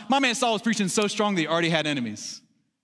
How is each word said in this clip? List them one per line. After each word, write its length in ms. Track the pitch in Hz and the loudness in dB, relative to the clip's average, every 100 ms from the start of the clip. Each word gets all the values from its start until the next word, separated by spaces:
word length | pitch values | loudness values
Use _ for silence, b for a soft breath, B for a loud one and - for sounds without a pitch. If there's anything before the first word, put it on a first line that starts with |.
| B | B
my 120 | 277 | 2
man 160 | 262 220 | 2 2
Saul 160 | 240 | 0
was 100 | 208 | 0
preaching 240 | 226 214 190 | 0 0 0
so 200 | - 202 | 0 0
strong 260 | - 208 | 2 0
that 60 | 185 | 0
he 80 | 151 | 0
already 220 | 165 165 | 0 2
had 180 | 165 151 | 2 0
enemies. 520 | 143 113 104 - - _ _ _ _ | -2 -4 -8 -12 -16 _ _ _ _